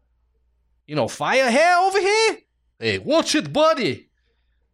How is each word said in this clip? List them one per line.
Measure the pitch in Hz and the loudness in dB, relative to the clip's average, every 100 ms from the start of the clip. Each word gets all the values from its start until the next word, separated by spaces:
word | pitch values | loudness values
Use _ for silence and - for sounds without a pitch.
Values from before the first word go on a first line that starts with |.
| _ _ _ _ _ _ _ _ - | _ _ _ _ _ _ _ _ -8
you | 147 | -4
know, | 110 | -4
fire | - 151 247 254 | -4 -2 0 2
hair | 247 339 349 | 2 4 4
over | 381 392 | 2 0
here? | 370 427 453 - _ _ _ - | 0 2 0 -2 _ _ _ -8
Hey, | 113 95 | -4 -4
watch | 180 320 320 | 0 0 0
it, | 302 156 | -2 -2
buddy." | 269 311 311 180 107 _ _ _ _ _ _ _ | 0 2 2 -2 -6 _ _ _ _ _ _ _